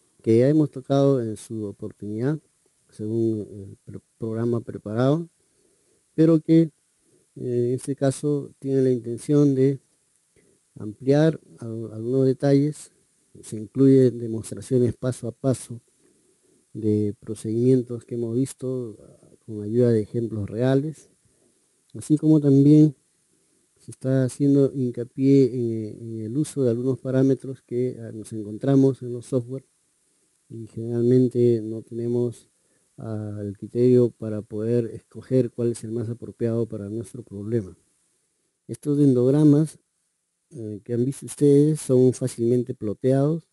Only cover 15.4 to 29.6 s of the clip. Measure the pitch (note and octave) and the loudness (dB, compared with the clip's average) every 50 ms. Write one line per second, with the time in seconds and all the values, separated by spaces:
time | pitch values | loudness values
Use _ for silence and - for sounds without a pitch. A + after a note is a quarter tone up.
15.4 | - C3+ B2 - - - A#2+ A#2+ - _ _ _ _ _ _ _ _ _ _ _ | -2 -2 -2 -2 -6 -14 -16 -18 -18 _ _ _ _ _ _ _ _ _ _ _
16.4 | _ _ _ _ _ _ - G#2+ G#2+ G#2+ G#2+ G#2 G#2 G#2 G2+ - - G#2+ G#2+ - | _ _ _ _ _ _ -12 -4 -2 0 0 0 0 -2 -6 -8 -12 -12 -12 -10
17.4 | - A2 A2 A#2 A#2+ B2+ C3 B2+ A#2+ A#2+ A#2+ A2+ - _ B2 A#2 A#2 A#2 A2+ B2 | -8 -4 -2 0 4 4 4 2 2 -4 -10 -12 -10 _ -8 -6 -6 -4 -2 -2
18.4 | C3+ C3+ - - B2+ B2+ C3 B2+ B2 A2 G#2 - - - - _ _ _ - _ | -2 -4 -6 -10 -8 -8 -8 -8 -8 -12 -14 -18 -20 -20 -20 _ _ _ -20 _
19.4 | _ - A2 G#2 G#2 G#2 A2+ A#2+ B2 A#2+ A2+ A2 G#2 - - A#2+ A#2 G#2 A2 G#2 | _ -12 -12 -10 -8 -2 0 2 4 4 2 2 0 -2 -6 -6 -6 -6 -6 -8
20.4 | G2+ F#2+ G2+ A2+ B2+ C3 C3+ C#3 D3 D#3+ C#3+ - _ _ _ _ _ _ _ _ | -8 -6 -4 -2 0 2 2 0 0 -4 -8 -12 _ _ _ _ _ _ _ _
21.4 | _ _ _ _ _ _ _ _ _ _ - A2+ - - D#3 D3+ D#3+ D#3 D#3 D3+ | _ _ _ _ _ _ _ _ _ _ -18 -14 0 0 0 2 4 4 4 4
22.4 | C#3+ C#3+ C3+ C#3 C#3 D3 D3+ D3+ D#3 D3+ - _ _ _ _ _ _ _ _ _ | 6 6 6 6 8 8 8 8 8 6 4 _ _ _ _ _ _ _ _ _
23.4 | _ _ _ _ _ _ _ _ _ - - - - C3 C3 C3+ C3 B2 - - | _ _ _ _ _ _ _ _ _ -20 -18 -8 -4 0 0 0 0 -2 -2 0
24.4 | C#3+ C#3 C#3 C#3+ C#3 C3 - C#3+ B2+ B2 A#2 A#2 A#2 - _ C3+ C3+ C3+ C#3 C#3 | 2 2 4 4 2 2 0 -4 -6 -6 -6 -8 -12 -10 _ 0 2 4 6 6
25.4 | C3+ A2+ B2 B2+ A#2+ A2+ A2+ A2+ A2 G#2 - - A#2 A2+ A2+ A2 A2 A2 A#2 D3+ | 4 4 2 -2 -4 -2 -4 -4 -6 -8 -12 -14 -12 -12 -10 -10 -8 -6 -4 -4
26.4 | D3+ - - C#3 C3 A#2+ A2+ A#2+ B2 C3+ B2+ - - C3 B2+ C3 C3+ C3+ C3 - | -6 -4 -4 -2 0 0 0 0 -2 -4 -4 -4 -4 -2 0 2 2 2 2 0
27.4 | - C3+ C3 - _ _ B2 A#2+ B2+ B2+ - A2 A2+ A2 A2 A2 G2+ - A2+ A2 | -4 -12 -16 -16 _ _ -6 -4 -4 -4 -6 -10 -14 -14 -14 -14 -14 -12 -10 -10
28.4 | G#2 G#2 G#2+ G2+ - C3+ C#3 C3+ C3+ C3+ B2+ - B2+ A#2+ A#2+ B2 A#2 - C3+ B2+ | -10 -10 -10 -4 0 2 4 4 4 2 0 -2 -8 -12 -12 -12 -8 -4 -4 -4
29.4 | A#2 A#2+ C3 C3+ | -4 -6 -12 -14